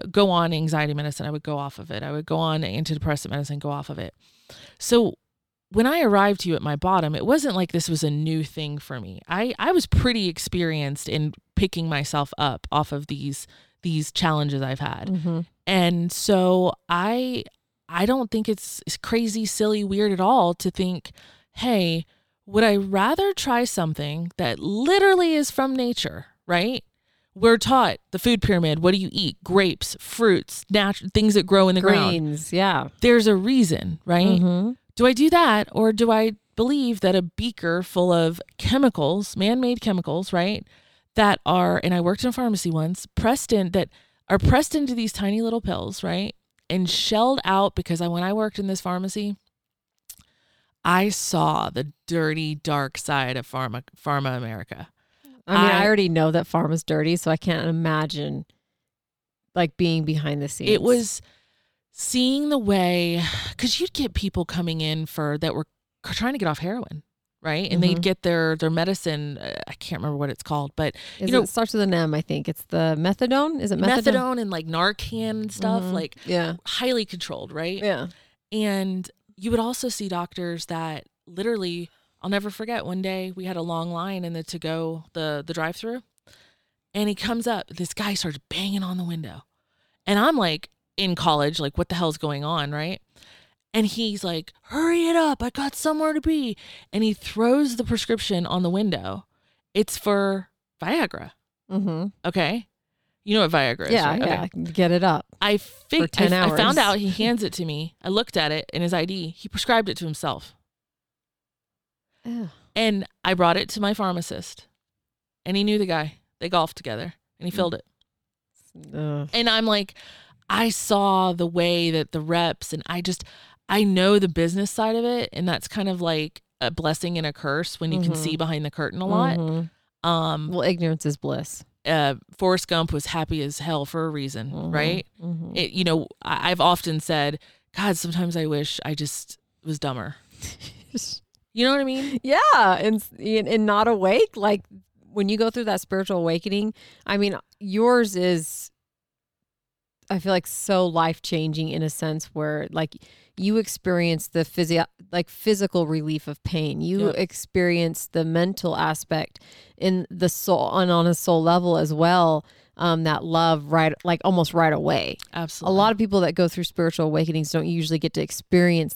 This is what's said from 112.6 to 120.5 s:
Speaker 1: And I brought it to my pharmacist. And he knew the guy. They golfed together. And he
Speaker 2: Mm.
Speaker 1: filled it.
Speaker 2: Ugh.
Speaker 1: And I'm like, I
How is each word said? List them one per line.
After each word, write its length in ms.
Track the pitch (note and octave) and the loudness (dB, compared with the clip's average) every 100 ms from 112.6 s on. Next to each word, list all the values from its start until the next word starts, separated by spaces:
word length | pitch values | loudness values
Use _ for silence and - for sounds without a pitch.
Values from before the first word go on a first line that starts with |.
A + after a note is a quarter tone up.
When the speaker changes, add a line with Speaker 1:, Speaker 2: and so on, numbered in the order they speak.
| _ | _
Speaker 1:
And 320 | G#3 A3 G3+ - _ | -2 0 0 -4 _
I 100 | F#3 | -2
brought 220 | F#3 E3+ E3+ | 2 4 2
it 120 | - | -2
to 100 | G#3+ | -2
my 120 | G3+ | -2
pharmacist. 720 | G#3+ F#3+ F3 - - - - - _ _ _ _ _ _ _ | 0 -2 -2 -6 -10 -12 -18 -20 _ _ _ _ _ _ _
And 120 | F3+ G3 | -4 0
he 80 | |
knew 140 | G#3 G#3 | 2 2
the 80 | F#3+ | 0
guy. 280 | D#3+ D3+ - _ _ | -2 -4 -10 _ _
They 80 | E3+ | -2
golfed 280 | F3+ D#3+ - | 0 0 -4
together. 380 | B2+ A2 E3+ - _ _ | -8 -8 -8 -12 _ _
And 80 | F3 | -6
he 60 | |
Speaker 2:
Mm. 20 | G3 | -2
Speaker 1:
filled 180 | F3 | -2
it. 100 | - - _ _ _ _ _ _ _ _ E3 D3+ | -4 -10 _ _ _ _ _ _ _ _ -20 -14
Speaker 2:
Ugh. 340 | C#3+ D3+ D3 C#3+ | -8 -6 -6 -4
Speaker 1:
And 160 | A#3 A#3 | 0 2
I'm 180 | A3 A3+ | 2 2
like, 280 | G#3 G3 - - - - _ | 0 -2 -10 -20 -20 -20 _
I 200 | - | -4